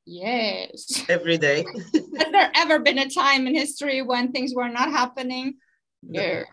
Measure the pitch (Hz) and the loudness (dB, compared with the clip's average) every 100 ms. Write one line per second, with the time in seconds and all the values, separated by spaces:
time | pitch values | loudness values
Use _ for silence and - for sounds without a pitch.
0 | - 175 196 247 214 185 190 - - - | -18 -10 -4 -2 -2 -4 -8 -12 -8 -6
1 | - 175 165 165 147 147 170 226 175 311 | 0 0 2 2 4 2 -2 -8 -2 -2
2 | - 302 311 381 320 294 330 302 254 277 | -2 -2 2 4 4 4 4 4 4 2
3 | 269 - 269 269 254 262 285 - 285 262 | -2 0 2 4 2 0 -2 -4 -2 -2
4 | 247 247 247 262 254 247 240 240 285 285 | 0 0 0 -2 -4 -4 -4 0 0 0
5 | 247 247 254 254 262 269 _ _ _ _ | -2 -4 -6 -6 -6 -10 _ _ _ _
6 | - 170 196 170 - | -10 -4 -2 -4 -8